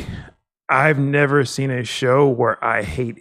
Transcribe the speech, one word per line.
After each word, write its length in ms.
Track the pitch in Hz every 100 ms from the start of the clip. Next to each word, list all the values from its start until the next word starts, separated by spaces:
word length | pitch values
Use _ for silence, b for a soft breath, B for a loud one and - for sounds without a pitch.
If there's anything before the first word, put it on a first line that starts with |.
| B B B _ _ _ -
I've 280 | 131 151 139
never 460 | 139 143 143 143
seen 280 | 127 - 135
a 120 | 123
show 440 | 120 - 131 135 143
where 360 | 120 117 -
I 200 | 117 110
hate 360 | 101 131 117 113